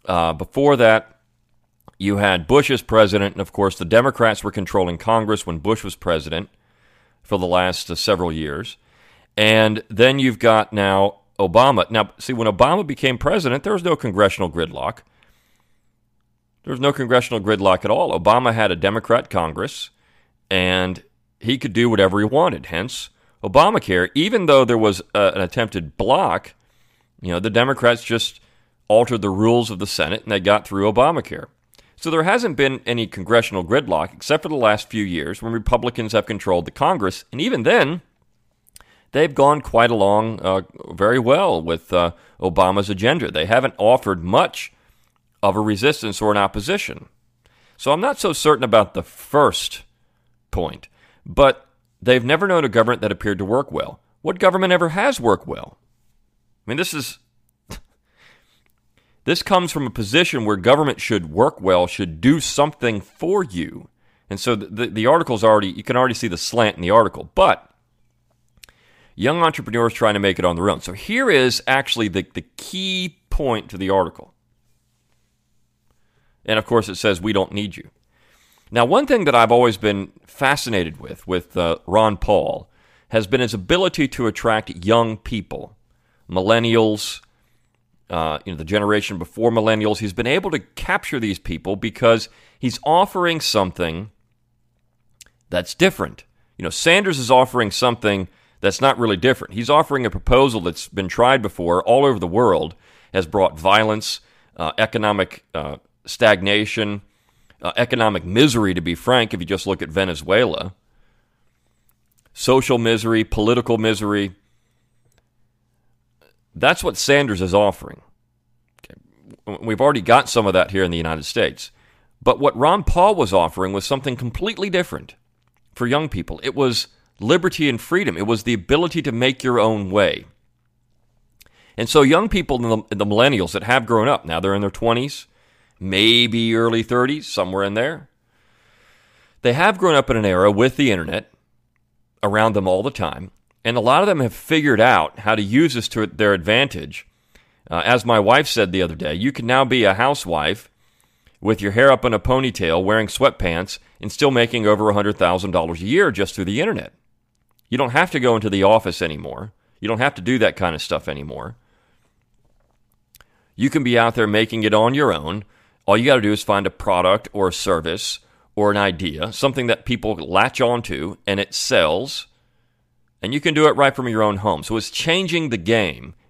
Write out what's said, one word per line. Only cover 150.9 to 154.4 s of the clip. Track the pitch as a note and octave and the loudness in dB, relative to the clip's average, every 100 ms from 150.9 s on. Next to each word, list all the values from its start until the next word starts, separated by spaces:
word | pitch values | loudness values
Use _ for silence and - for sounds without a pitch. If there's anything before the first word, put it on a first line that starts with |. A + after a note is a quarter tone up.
| _ _ _ _ _ | _ _ _ _ _
with | G#2+ G2 | -4 -2
your | G2+ | -2
hair | A2 C#3 | 4 4
up | B2+ | 4
in | B2 | 2
a | G#2+ | -2
ponytail, | - C3 C3 - E2 E2+ | 0 -2 -2 -2 -2 0
wearing | F#2+ A2 G#2+ | 2 0 -2
sweatpants, | - C3+ - F2+ E2 F#2+ - _ _ | 0 0 0 -4 -4 -6 -12 _ _
and | G#2 | -10
still | - C#3+ | 0 2
making | B2 | 2